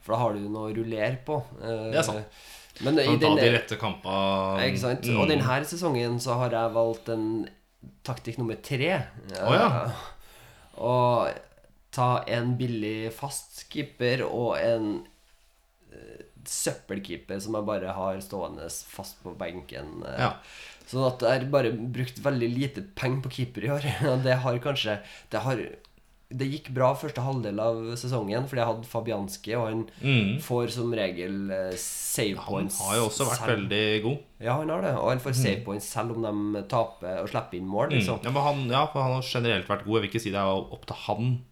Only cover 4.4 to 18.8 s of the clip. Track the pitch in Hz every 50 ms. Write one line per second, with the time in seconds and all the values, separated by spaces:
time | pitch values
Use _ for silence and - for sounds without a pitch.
4.4 | 95 95 95 95 117 131 - - 123 123 120 - - 120 120 110 - - 156 139
5.4 | 135 131 127 139 147 151 170 170 180 170 139 120 120 117 120 120 120 131 120 123
6.4 | 127 120 117 113 117 113 107 117 117 113 113 113 - 117 113 110 110 110 110 113
7.4 | 98 - - _ _ _ _ _ - 131 - - _ - 123 123 - 120 117 -
8.4 | 123 110 107 107 - - 139 123 135 165 190 156 - - - - - 98 98 -
9.4 | 92 110 139 185 233 214 131 78 80 117 - - - - - - - - - -
10.4 | - - - - - - - - - 120 123 123 123 123 120 117 98 73 - -
11.4 | - - - - - _ - _ _ _ - - 123 123 123 - - - 110 120
12.4 | 117 123 123 120 127 127 120 110 104 107 110 110 110 113 113 - - 139 - -
13.4 | - - - - - - - 151 143 143 - - 123 123 123 127 113 - - 113
14.4 | 123 117 85 71 - 113 117 113 110 104 101 85 - - - _ _ _ - _
15.4 | _ _ _ _ _ _ _ _ _ - - - 57 - - - - - _ 127
16.4 | 120 - - - - 165 - - - - 98 98 98 - 85 - - - 95 98
17.4 | 98 104 110 107 104 104 107 98 92 92 92 95 95 95 95 98 98 - 101 98
18.4 | 87 78 78 76 78 85 - -